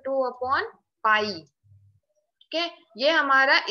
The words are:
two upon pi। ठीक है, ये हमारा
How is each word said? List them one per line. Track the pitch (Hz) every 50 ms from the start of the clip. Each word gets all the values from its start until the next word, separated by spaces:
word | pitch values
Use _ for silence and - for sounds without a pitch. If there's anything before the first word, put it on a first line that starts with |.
| -
two | 269 269 269 262
upon | 247 247 - 254 254 277 320 415 466 - _ _ _ _ _ -
pi। | 220 214 214 208 208
ठीक | 190 160 151 _ _ _ _ _ _ _ _ _ _ _ _ _ _ _ _ _ _ _ _ - -
है, | 320 339 339 339 - _ _ -
ये | 208 262 302
हमारा | 330 311 285 277 269 269 269 269 311 339 - -